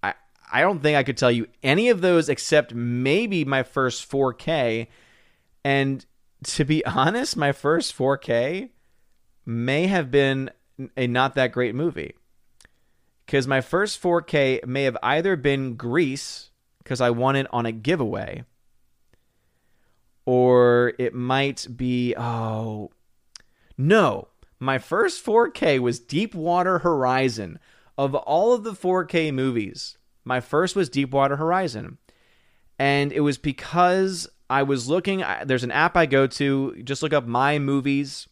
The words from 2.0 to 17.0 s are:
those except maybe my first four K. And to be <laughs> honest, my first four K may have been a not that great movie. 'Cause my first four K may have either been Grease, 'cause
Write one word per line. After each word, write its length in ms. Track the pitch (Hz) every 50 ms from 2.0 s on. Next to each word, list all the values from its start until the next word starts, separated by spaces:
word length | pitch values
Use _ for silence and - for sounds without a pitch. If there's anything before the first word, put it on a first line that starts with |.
those 280 | 170 185 175 170 160 160
except 440 | 139 - - - - 151 147 - 117
maybe 720 | 117 120 120 120 123 127 135 147 190 233 233 196 175 151
my 200 | 135 139 135 127
first 400 | - - 135 131 127 117 - -
four 280 | - - 135 139 131 120
K. 560 | _ - - 165 156 131 120 113 113 117 - _ _ _ _ _ _ _ _ _ _ _ _ _ _ _
And 420 | 139 139 139 135 139 139 131 - _ _ _ _ _ _ _ -
to 200 | - - - 151
be 200 | 135 156 156 -
<laughs> 20 |
honest, 500 | - - 117 131 156 196 240 269 320 -
my 140 | - 151 143
first 420 | 135 - - 139 156 170 285 - -
four 240 | - 131 131 139
K 540 | 135 - - 117 117 120 135 170 190 262 262 _ _ _ _ _ _ _ _ _ _ _ _ _ _ _
may 440 | - 117 117 117 127 135 147 170 190
have 240 | 196 185 156 127 123
been 380 | 143 139 135 135 135 135 131 - _ _ _ _ - 131 127 _
a 120 | - 127 123
not 260 | 120 123 131 135 135
that 160 | 139 131 123
great 240 | 110 123 123 120 107
movie. 400 | 127 156 175 - 80 78 - - _ _ _ _ _ _ _ _ _ _ _ _ _ _ _ _ _ _ _ _ _ _ -
'Cause 180 | - 139 131
my 160 | 131 139 135 123
first 360 | - - 175 202 208 - -
four 220 | - 180 170 170
K 400 | 165 - - 151 139 135 131 120 -
may 160 | 127 127 135 139
have 160 | 135 123 - -
either 340 | 120 135 156 170 196 190
been 400 | 160 127 147 139 135 135 131 120
Grease, 760 | - - 117 120 160 180 139 131 143 - - - - - _ _ _ _ _ _ _ _
'cause 160 | - 135 117